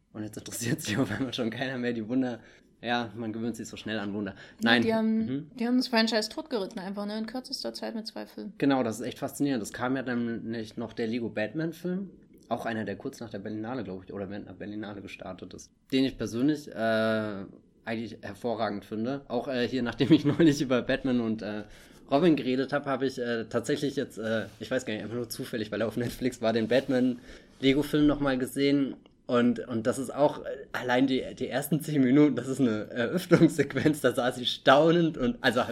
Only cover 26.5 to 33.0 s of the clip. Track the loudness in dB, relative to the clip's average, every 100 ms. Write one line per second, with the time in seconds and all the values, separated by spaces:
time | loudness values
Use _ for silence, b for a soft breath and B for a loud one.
26.5 | 2 2 2 2 2 2 0 -8 -20 -20
27.5 | 0 4 4 2 4 4 4 2 0 -2
28.5 | 0 2 4 0 -4 -16 _ 0 4 4
29.5 | 2 -2 -2 0 -2 -2 2 2 2 -8
30.5 | -10 -8 -6 2 4 4 2 -2 -6 -4
31.5 | -4 0 -2 2 4 6 8 8 4 -2
32.5 | 2 2 2 -2 -2